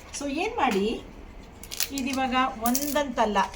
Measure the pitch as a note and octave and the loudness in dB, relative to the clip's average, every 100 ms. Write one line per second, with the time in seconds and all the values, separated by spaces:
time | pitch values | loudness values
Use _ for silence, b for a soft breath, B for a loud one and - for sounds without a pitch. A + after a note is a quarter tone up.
0 | - - C#4+ C#4+ G#4+ A#4+ C4 F#3+ G#3 - | -12 -6 -4 -2 -2 2 2 4 2 0
1 | - - - - - - - - - C4+ | -6 -16 -16 -16 -18 -16 -10 -4 -2 -2
2 | C4+ C4 C4 B3+ B3 - A#3 C4 D4 D4 | -2 0 2 4 2 2 2 2 2 0
3 | C#4+ B3 G#3+ G3+ - | 2 2 2 2 0